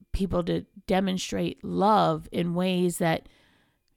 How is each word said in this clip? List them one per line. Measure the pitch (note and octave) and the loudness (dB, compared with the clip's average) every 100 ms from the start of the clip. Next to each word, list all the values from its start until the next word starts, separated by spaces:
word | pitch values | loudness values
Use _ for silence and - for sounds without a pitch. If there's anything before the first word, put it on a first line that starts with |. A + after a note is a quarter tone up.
| - | -8
people | - F#3+ F3 | -4 -2 0
to | F3 E3+ - - - | 0 -2 -4 -12 -2
demonstrate | F#3+ G3 F#3 - G3 E3+ - | 0 0 -2 -4 -4 -4 -6
love | - F3 G3 G#3+ E3+ D#3+ D#3+ | -6 0 4 4 4 0 -4
in | - E3+ | -4 -2
ways | E3+ F#3 F3+ F3+ E3+ | 0 0 2 2 2
that | E3+ D#3+ - _ _ _ _ _ _ | 0 0 -4 _ _ _ _ _ _